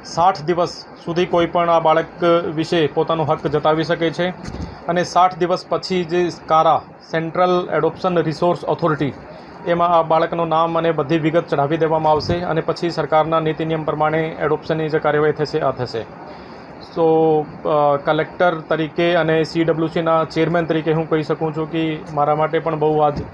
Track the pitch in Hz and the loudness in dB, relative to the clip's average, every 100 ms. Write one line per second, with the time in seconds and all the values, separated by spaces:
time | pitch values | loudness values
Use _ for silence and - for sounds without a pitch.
0 | - - 175 190 151 175 170 - - - | -8 0 2 2 -2 0 0 -4 -18 -14
1 | - 170 185 175 165 175 170 165 160 160 | -6 -2 0 2 2 0 2 4 4 2
2 | 165 - 175 170 175 156 156 175 147 - | 0 0 2 4 2 -4 0 0 0 0
3 | 156 165 147 156 170 147 151 156 156 170 | 0 0 0 0 0 0 2 0 0 0
4 | 165 156 175 180 - - - - - 175 | -2 -2 -4 -4 -12 -12 -12 -10 -4 -2
5 | 170 175 180 180 175 175 - 165 - 185 | 0 4 4 2 -2 -2 -2 -6 -2 -4
6 | 165 175 175 - - 160 160 139 - - | 0 0 0 -4 2 4 4 2 -2 -20
7 | - 165 165 165 180 180 180 156 160 165 | -6 -4 -2 0 2 2 0 0 0 0
8 | 190 175 156 147 175 175 - 151 170 147 | 0 0 0 0 0 0 -2 -2 0 0
9 | 143 - - - - - 180 170 175 170 | -2 -4 -16 -18 -18 -10 -4 0 4 4
10 | 160 160 165 170 165 160 165 165 165 156 | 4 2 2 -2 0 0 2 0 0 0
11 | 139 160 156 165 165 147 143 160 160 160 | 0 0 2 0 0 -2 0 0 0 2
12 | 156 151 143 175 175 160 160 156 175 165 | 2 2 0 -4 -2 -4 -2 -4 -4 -4
13 | 147 156 156 160 156 151 160 160 156 151 | 0 2 2 0 0 -2 -2 -2 -2 0
14 | 151 160 160 175 175 147 - 160 156 151 | 0 0 -2 -2 -2 -2 -2 -4 0 0
15 | 147 147 151 151 147 156 143 123 123 113 | 0 2 2 0 -2 0 -2 -2 -6 -6
16 | 107 - - - - - - - - - | -10 -14 -18 -18 -18 -18 -18 -18 -12 0
17 | 165 160 160 156 147 - 170 151 147 143 | 2 4 4 2 0 -6 0 2 4 2
18 | 151 156 151 - 180 165 151 156 156 147 | 0 0 -2 2 2 2 -2 -2 -2 0
19 | 170 175 160 160 156 170 165 160 160 170 | 2 2 2 2 0 0 0 2 0 0
20 | 165 165 156 160 160 170 160 160 156 156 | 2 2 2 0 2 2 0 0 2 0
21 | 160 160 151 156 160 156 156 165 160 156 | 0 -2 0 -2 -2 -4 -4 -2 -2 -4
22 | - 151 147 151 156 160 160 156 151 151 | -6 -2 2 2 2 0 -2 0 2 4
23 | 151 143 - | 2 0 -8